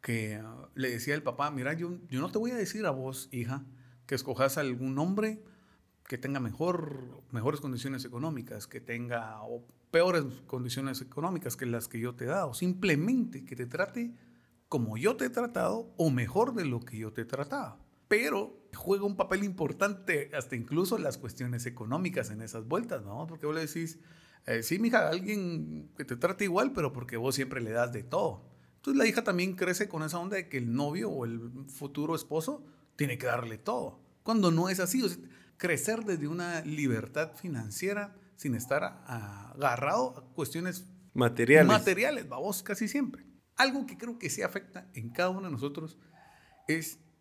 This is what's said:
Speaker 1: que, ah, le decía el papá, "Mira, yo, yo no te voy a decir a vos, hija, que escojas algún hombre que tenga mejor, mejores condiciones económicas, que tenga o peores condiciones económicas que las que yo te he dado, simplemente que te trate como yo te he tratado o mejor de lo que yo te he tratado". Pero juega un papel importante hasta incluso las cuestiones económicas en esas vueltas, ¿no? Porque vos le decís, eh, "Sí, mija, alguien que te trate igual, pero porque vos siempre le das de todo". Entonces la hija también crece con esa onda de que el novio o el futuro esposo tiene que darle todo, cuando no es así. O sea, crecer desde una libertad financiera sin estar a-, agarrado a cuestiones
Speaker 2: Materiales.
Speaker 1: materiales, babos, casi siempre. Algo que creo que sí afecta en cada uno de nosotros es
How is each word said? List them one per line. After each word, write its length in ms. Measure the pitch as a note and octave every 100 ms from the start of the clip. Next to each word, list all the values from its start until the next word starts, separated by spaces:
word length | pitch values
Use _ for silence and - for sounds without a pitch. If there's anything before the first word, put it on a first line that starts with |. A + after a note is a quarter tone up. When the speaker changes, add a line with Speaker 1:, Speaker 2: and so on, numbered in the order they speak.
Speaker 1:
que, 340 | - A#2 G#2+ G#2+
ah, 340 | A2 A#2+ - -
le 140 | C3
decía 240 | A#2 - D3
el 80 |
papá, 260 | C3 A#2+ C#3+
"Mira, 220 | C#3+ B2+
yo, 240 | D#3+ E3+ F3 -
yo 100 | B2+
no 80 | E3+
te 80 | G#3+
voy 140 | A#3
a 40 | B3
decir 300 | F#3 G#3+ G3+
a 60 |
vos, 380 | C3 C3 B2+ -
hija, 340 | B2+ A#2 C3+ C#3 - - - -
que 100 | C3
escojas 420 | - B2+ C3+ C3+
algún 400 | C#3+ B2 C3 C3
hombre 420 | E3 G3 A3 G#3+ - - _ _ _ _ -
que 100 | B2
tenga 240 | C#3 C#3
mejor, 800 | A#2+ - E3 F3 D#3 C#3 B2+ - -
mejores 300 | B2 A#2+ D3+
condiciones 420 | D3 B2 C3+ C3+
económicas, 640 | A#2+ B2 D#3+ C#3+ A#2 G#2+ -
que 140 | C3
tenga 600 | B2 A#2 A#2+ A#2 A2 G#2+
o 220 | A2 A#2+ - _ _
peores 340 | E3 F3+ F3 C#3 A#2+ -
condiciones 520 | C3 B2 B2+ C3+ C3
económicas 540 | B2 - E3 F3 - -
que 100 | B2
las 220 | A#2 -
que 120 | A#2
yo 140 | A#2+ A#2+
te 100 | A#2+
he 20 |
dado, 260 | F3+ D#3+
simplemente 920 | A#2 F3+ F#3 F#3+ D3 F3+ B3+ A3+ C3+ -
que 100 | A#2+
te 100 | B2
trate 480 | - G3 B3 A#3 - - - _ _ _
como 300 | C#3 A2+ A2
yo 180 | F3+ B3+
te 100 | B3+
he 40 |
tratado 640 | A#3+ A#3+ - - G#3+ A#3 -
o 120 | E3
mejor 440 | B2+ A2+ F#3+ B3
de 120 | A#3 D#3+
lo 160 | A#2+
que 160 | - G#2+
yo 160 | A2
te 80 | A2
he 40 | A2+
tratado". 540 | C3 C#3+ C#4+ F3 A2 - _ _
Pero 520 | G#3+ C4+ G#3 G#3 - - -
juega 300 | - G3 G3+
un 100 | G3
papel 300 | F#3 F#3+ G3+
importante 840 | F#3 D3 B2 G3+ G3 - D#3 D3 D3+
hasta 220 | A#2+ B2+
incluso 400 | A2+ D3 F#3 G#3+
las 200 | D3+ -
cuestiones 480 | B2 - B2 B2 B2
económicas 640 | A#2+ G#2+ C#3+ F3+ - A#2
en 120 | A2
esas 260 | A2+ A2+ A2
vueltas, 360 | F3 A#3+ D3+ G2
¿no? 200 | A2+ D#3+
Porque 180 | D#3+ D3+
vos 100 | D#3
le 60 | D#3
decís, 340 | E3 E3 - - - - - -
eh, 160 | A#2
"Sí, 160 | A2+ F3+
mija, 280 | A#3 A#3+ D#3+
alguien 840 | E3+ F#3+ G#3 F3+ D#3+ D#3 D#3 D3+ -
que 60 |
te 140 | C#3 B2
trate 260 | C3+ -
igual, 300 | G3+ F3 C4
pero 180 | B3 C#3+
porque 240 | B2+ B2 A#2
vos 180 | B2 C3
siempre 260 | C3 C3
le 100 | A2+
das 220 | A2+ B2
de 100 | A#2+
todo". 480 | - E3 F#3+ G2+ - - _ _
Entonces 220 | - C#4
la 100 | A3+
hija 160 | A3
también 320 | A3 F3 F#3 F#3
crece 320 | F3+ F3+ G#3
con 160 | D#3+
esa 160 | D#3 E3+
onda 160 | F3+ G3+
de 140 | E3+
que 80 | C#3
el 160 | A#2 A#2+
novio 340 | C#3+ E3 A3
o 140 | D3+
el 260 | A#2 A#2 A#2 B2 C3+
futuro 440 | - C#3+ C#3+ D#3 D#3+
esposo 500 | - D#3 D#3+ D4 - - _ -
tiene 200 | C#3+ A#2+
que 100 | B2
darle 300 | A#2+ A#2 A2
todo, 440 | - - - - - _
cuando 280 | - A3 F#3
no 160 | E3 F3+
es 140 | F#3
así. 200 | F3+ C4
O 60 | G#3+
sea, 160 | F3 - - - _
crecer 480 | F3+ C#3+ - A3+
desde 240 | G#3+ F3 D3
una 320 | F3 F3 E3
libertad 720 | D3+ D3+ C#3 A2+ G#2+ D3+ D#3+ -
financiera 840 | F#3 C3 A2 G#2 F#3 G3+ G3+ - - -
sin 180 | D3 A#2
estar 280 | - D3
a-, 680 | - - - A#2+ G#2 G2+ A2+
agarrado 680 | - C#3 A#2+ C#3 G3+ B3+ B3+
a 40 | -
cuestiones 520 | - C3+ D#3+ F3+ F3+ - - -
Speaker 2:
Materiales. 540 | - A#2+ A#2+ D#3 D3+ E3+
Speaker 1:
materiales, 580 | G#3 G3 F#3+ B3+ C#4 C3+
babos, 340 | B2+ F3 F#3+
casi 280 | - G3+ G#3+
siempre. 360 | C#4 C4 - - - _ -
Algo 300 | C4+ C4+ B3+
que 120 | -
creo 220 | A#3+ A#3
que 100 | D3
sí 120 | -
afecta 480 | F#3+ G3+ - - -
en 160 | - A#2
cada 180 | A#2+ F3+
uno 140 | F#3
de 80 | F#3+
nosotros 460 | C3 C#3+ C#3+ D#3+ - - - - - - - -
es 320 | D#3+ D#3 - - _